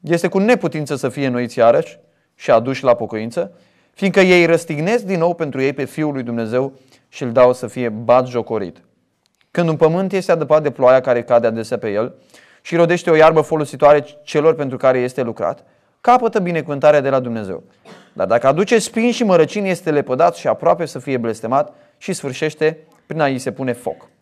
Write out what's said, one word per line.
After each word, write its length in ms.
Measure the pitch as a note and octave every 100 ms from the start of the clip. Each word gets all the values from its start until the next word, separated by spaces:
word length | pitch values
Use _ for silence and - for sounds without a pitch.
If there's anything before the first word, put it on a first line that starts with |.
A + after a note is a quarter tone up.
este 240 | D3+ E3+ F3
cu 100 | F#3+
neputință 580 | G3+ A#3+ E3 D#3 D3 C#3+
să 140 | C3+
fie 180 | D3 C3+
înnoiți 300 | A#2+ A#2+ -
iarăși 420 | A2+ C3+ D#3+ - _ _ _ _
și 160 | -
aduși 320 | A2+ A#2 -
la 120 | C3 A#2+
pocăință, 560 | A2 A2 A2 C#3+ F#3+ _ _ _ _
fiindcă 260 | _ G3 F#3+
ei 260 | F#3 F3+ E3+
răstignesc 580 | E3 E3 D3+ E3 A#3+
din 160 | G3 F#3+
nou 140 | E3
pentru 280 | E3+ D#3 C3
ei 120 | C3+
pe 120 | C#3 C3
Fiul 280 | - D#3
lui 100 | C#3
Dumnezeu 500 | A#2+ A#2 A2+ B2 C3+ C3+ _ _ _
și 140 | -
îl 80 | B2+
dau 220 | A#2 B2
să 140 | B2 A#2
fie 220 | B2+ A#2+
batjocorit. 880 | G#2+ A#2 B2 B2 B2 - A2 F#2 - _ _ _ _ _ _ _
Când 180 | - E3+
un 60 | D#3
pământ 360 | D#3+ E3+ F#3+
este 200 | F#3+ F#3
adăpat 320 | E3+ D3 D3+
de 80 | D3
ploaia 300 | - B2+ C3
care 220 | C3 A#2+
cade 240 | A#2 A#2+ A#2
adesea 300 | A2+ A2 A#2+
pe 140 | A2
el 220 | G2+ A#2+ - _ _ _ _
și 140 | - E3+
rodește 340 | E3+ E3+ -
o 60 | D#3+
iarbă 260 | D#3 D#3+
folositoare 640 | D3+ D#3+ D3 C3 D3 D3 D3 -
celor 320 | - D#3 D3+ D#3+
pentru 220 | C#3 B2
care 220 | C3+ B2+
este 220 | B2 B2+
lucrat, 420 | A#2+ A2 E2 - _ _ _ _
capătă 380 | - B3 A#3 G#3+
binecuvântarea 640 | F3 E3+ D3 C#3 D3+ D3+
de 80 | C3+
la 100 | C3+
Dumnezeu. 440 | B2+ A2+ G2+ F2 _ _ - - _
Dar 140 | - F#2
dacă 200 | A#2 C3
aduce 320 | D3 G3+ A#3
spini 320 | - - A#3
și 120 | A#3
mărăcini, 460 | A3+ F3 D#3+ G#3 G3
este 220 | F3 -
lepădat 440 | D3+ B2+ B2+ E3+ E3+
și 120 | C#3+
aproape 380 | G#2+ C#3+ E3+ E3
să 140 | C3+
fie 180 | B2+ C3
blestemat 560 | A2+ A2 A2+ C3 D3 _ _ _
și 160 | -
sfârșește 640 | F3+ C#3+ C3 D#3 - D#3 D#3+ _ _ _
prin 160 | D3+
a-i 160 | C#3+ C3
se 140 | C3
pune 220 | - C3+
foc. 360 | A#2+ - - - _